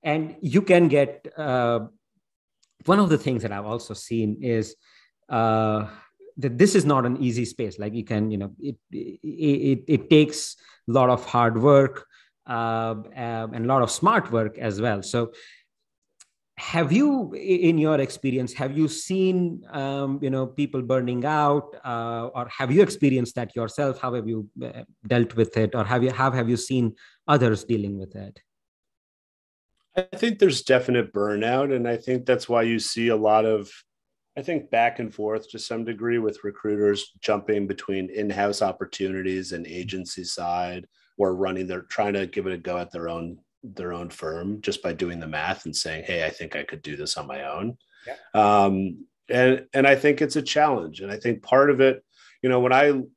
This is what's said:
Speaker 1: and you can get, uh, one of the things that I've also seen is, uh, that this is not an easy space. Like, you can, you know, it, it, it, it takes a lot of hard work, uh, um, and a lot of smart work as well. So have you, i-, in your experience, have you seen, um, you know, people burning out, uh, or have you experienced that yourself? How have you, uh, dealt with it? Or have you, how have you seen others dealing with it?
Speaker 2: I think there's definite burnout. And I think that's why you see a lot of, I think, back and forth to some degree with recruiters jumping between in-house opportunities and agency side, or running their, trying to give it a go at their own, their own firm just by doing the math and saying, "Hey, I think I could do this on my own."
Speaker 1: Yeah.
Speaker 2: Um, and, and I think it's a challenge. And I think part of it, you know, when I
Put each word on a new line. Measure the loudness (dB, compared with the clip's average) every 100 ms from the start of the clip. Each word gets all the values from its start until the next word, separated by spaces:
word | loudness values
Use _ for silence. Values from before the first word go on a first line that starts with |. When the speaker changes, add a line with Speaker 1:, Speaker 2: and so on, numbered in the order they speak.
Speaker 1:
and | -2 -2 -4 -8
you | 2 2
can | 6 6 6
get, | 4 2 -2 -16
uh, | -8 -2 0 2 0 -4 _ _ _ _ _ _ _ _ _
one | 2 4
of | 4
the | 2
things | 0 -4
that | -4
I've | -8
also | -8 -8 -10
seen | -14 -6 -2 -2 -2
is, | -2 -2 -4 -10 _ _ _ _ _
uh, | 0 2 2 2 -2 -4 -12 _ _ -20 -6
that | -6 4
this | 4
is | 6
not | 4 4 4
an | 0
easy | 0 0
space. | -4 -4 -8 -6
Like, | -8
you | -6
can, | -4 -2 -2
you | -2
know, | -6 -10
it, | -12 -12 _
it, | -12 -12 -12
it, | -12 -4 0 2 2 -2 0
it | 0 6
takes | 6 6 0 -10 -14 _ _ 0
a |
lot | 2 4
of | 2
hard | 2 2 2 4
work, | 6 6 6 -2 -20 _ _ _ -10
uh, | -6 -2 -2 -4 -6 -10 -12
um, | -8 -6 -8
and | -4
a | 0
lot | 2
of | 2
smart | 2 2 2 0
work | -2 -2 -4
as | -6 -2
well. | -2 -2
So | -2 -4 -4 -8 -20 -20 _ _ _ _ _ _ _ _ _ -16
have | -4 -2 2
you, | 4 4 2 -4
i-, | -8
in | 0 4 4 4
your | 2 2
experience, | 0 -4 -4 -2 -4
have | -6 -6 -2
you | -2
seen, | -2 -4 0 2 2 -2 -4 -12
um, | -8 -6 -4 -4 -2
you | -2
know, | -2 -4
people | -4 -4 -4
burning | 0 0 0 -2
out, | 0 2 4 2 -2 -14
uh, | -8 -6 -6 -6 -8
or | -8 -10
have | -6 2
you | 4
experienced | 4 4 2 2 -2 -6
that | -8
yourself? | -6 -6 -4 -4 -4
How | -6
have | -4 -4
you, | -6 -8 -12
uh, | -14 -14 -20 _ 0
dealt | 2 2 2
with | 0 2
it? | 0 0
Or |
have | 0 2
you, | 0
how | 2 0
have | 2 0
you | -2
seen | 0 0 0 -2 -20 _ 0
others | 4 4 2
dealing | 0 -2 -2 -8
with | -12 -14
it? | -18 -18 _ _ _ _ _ _ _ _ _ _ _ _ _ _ _ -6
Speaker 2:
I | -6 -2
think | -2 4
there's | 4 4
definite | 4 4 4 0 0
burnout. | -2 -2 0 0 0 0
And | 0 -2
I | -4
think | -2 -4 0
that's | 0 2
why | 2
you | 2 0
see | -2 -2 0
a | 2
lot | 4 4
of, | 4 0 -4 -18 _ _ _ _ _ -12
I |
think, | -6 -6 -2
back | 2 2 0
and | -10
forth | -6 -4 -4 -8
to | -14
some | -8 -6
degree | -6 -6 -2 0
with | -2 -4
recruiters | -10 -8 -4 2 2 2 -4 _
jumping | -2 -2 0 -2 -2
between | -6 -6 -6 -6
in-house | -6 -6 -2 -2 0
opportunities | -2 -4 -10 -6 -4 -4 -4 -4 -6
and | -10
agency | -10 -12 -10 -10 -10 -12
side, | -10 -6 -4 -2 -4 -8 -14 _ _ 0
or | 0 2
running | -2 -2 -6
their, | -8
trying | -8 -2 0
to | 0 -2
give | -6 -6
it |
a | -6
go | -6 -6
at | -6
their | -8 -8
own, | -8 -10 -12 _ _
their | -20 -12 -10
own | -10 -12
firm | -12 -10 -8 -8 -6
just | -6 -6
by | -6
doing | -6 -6 -6
the | -8
math | -6 -6 -6 -8
and | -8
saying, | -6 -8
"Hey, | -6 -4 -4
I |
think | -6 -10 -10
I |
could | -10 -12
do | -12 -10
this | -8 -8
on | -8
my | -10
own." | -10 -6 -8 -8 _ _ -16
Speaker 1:
Yeah. | -16 -4 2 6 6
Speaker 2:
Um, | 6 2 -2 -6 -18 _ _
and, | 4 4 4 0
and | 2 4
I |
think | 6 4 2
it's | 0
a | -2
challenge. | -2 2 2 0 -6 -12
And | -12
I | -6
think | -4 -4
part | 2 4 6
of | 6
it, | 4 4 _ _ -20 _
you | 0
know, | 2
when | 4
I | 4 4 2 -4